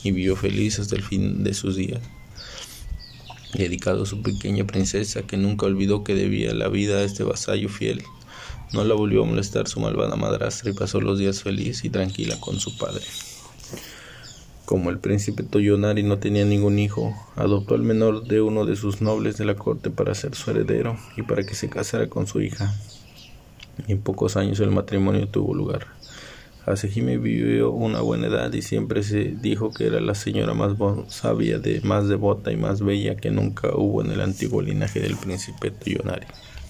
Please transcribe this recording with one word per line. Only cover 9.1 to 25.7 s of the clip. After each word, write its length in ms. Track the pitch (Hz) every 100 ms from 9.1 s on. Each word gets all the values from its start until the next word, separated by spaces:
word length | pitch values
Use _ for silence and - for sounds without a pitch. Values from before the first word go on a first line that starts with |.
| 104
a 20 | 110
molestar 420 | 110 101 - -
su 140 | -
malvada 340 | 53 - - 55
madrastra 560 | 53 - - - 113
y 20 |
pasó 280 | 101 98 104
los 180 | 104 98
días 240 | 98 98
feliz 400 | 101 101 117 -
y 60 | -
tranquila 500 | 107 95 101 110 -
con 220 | - 98
su 160 | - -
padre. 260 | - - - - - - - - - - - - - - - - - - -
Como 220 | 98 87
el 100 | 95
príncipe 440 | - 104 101 104
Toyonari 600 | 113 104 101 101 104 104
no 160 | 104 101
tenía 240 | 104 104
ningún 340 | 101 104 101 101
hijo, 380 | 107 113 110 104 - -
adoptó 360 | 104 101 101
al 100 | 117
menor 440 | 117 110 110 110 117
de 140 | 107
uno 240 | 110 107 107
de 100 | 104
sus 260 | 104 98
nobles 360 | 107 110 107 107
de 80 | 104
la 100 | 101
corte 340 | 113 113 107
para 240 | 107 98
ser 220 | 101 - -
su 160 | 110
heredero 460 | 110 107 113 120 113 - -
y 60 |
para 240 | - 107 101
que 100 | 104
se 140 | 110
casara 400 | 110 107 113 110
con 180 | 110 98
su 140 | 107
hija. 340 | 104 104 101 104 - - - - - - - - - - 107
En 140 | 98
pocos 340 | 98 95 101 98
años 240 | 101 101
el 120 | 101
matrimonio 580 | 98 98 98 98 101 101
tuvo 240 | 101 101
lugar. 340 | 92 98